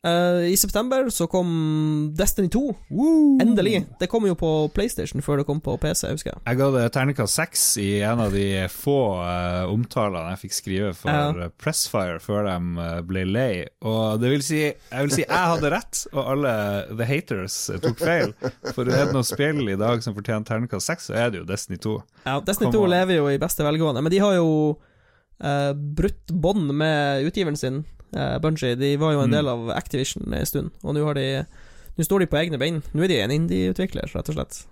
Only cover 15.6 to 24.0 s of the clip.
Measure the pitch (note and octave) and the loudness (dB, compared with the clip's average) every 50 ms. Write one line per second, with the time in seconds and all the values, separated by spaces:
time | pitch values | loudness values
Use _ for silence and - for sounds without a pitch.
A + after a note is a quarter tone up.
15.6 | D3+ D3 D#3 G3+ A#3 - - - - - - C#3+ C3 A#2+ C3+ C#3+ D3 C3 A#2 G#2+ | 2 0 0 -2 -4 -6 -8 -8 -8 -4 -4 -4 -2 0 0 0 2 0 0 0
16.6 | G#2 G2+ G2+ G2+ - - G2 A2 A#2 A2+ C3+ D3+ F3+ - A#2+ G2 F#2 F#2+ - - | 0 0 -2 -2 -4 -6 -4 -4 -2 0 0 -2 -2 -2 -4 -4 -4 -4 -6 -6
17.6 | - - G2+ F2+ - B2 A#2 - E3+ D#3+ E3+ E3 C3+ G#2 G#2+ _ - B2+ - _ | -6 -6 -6 -2 -2 -2 -2 0 0 0 2 2 0 -2 -2 _ -8 -8 -8 _
18.6 | - A#2+ B2+ - B2 B2 B2+ C3 C#3+ D3 - C3+ A#2+ - - - C#3+ D3+ D#3 D3 | -10 -8 -4 -4 -2 2 2 2 2 2 2 0 0 -2 -2 0 0 0 0 0
19.6 | C3+ G#2 G2 F#2+ G#2 A#2 B2 A#2 A2 A#2 G2+ G#2 G#2 - A2+ G#2+ G#2+ - A2+ A2 | -2 -2 0 0 2 0 0 0 -2 -6 -8 -6 -4 -4 -4 -4 -2 -4 -4 -4
20.6 | A#2+ A#2+ - F#2+ - - E3 - - - - A2 A#2 A#2+ G#2+ F2+ E2+ E2+ F#2+ G2+ | -2 -4 -4 -6 -4 -4 -6 -6 -6 -6 -2 0 0 0 -2 -4 -6 -6 -6 -6
21.6 | - - G2 E2+ - A2 G#2+ G#2+ - _ _ - - B2 C3+ C#3+ - - - - | -6 -8 -10 -6 -4 -4 -6 -6 -8 _ _ -12 -6 -4 -4 -4 -2 -2 -2 0
22.6 | A3+ B2+ - A3 G3+ F#3 F3+ F3+ F#3 F#3 F#3 E3 C#3+ C#3+ C#3 C#3 D3+ E3 - - | 2 2 4 4 4 4 4 2 2 2 2 2 2 2 2 0 -2 -4 -2 -2
23.6 | D3+ D3 D3+ D#3 E3 D#3 C3+ A#2 | 0 0 2 2 0 0 0 0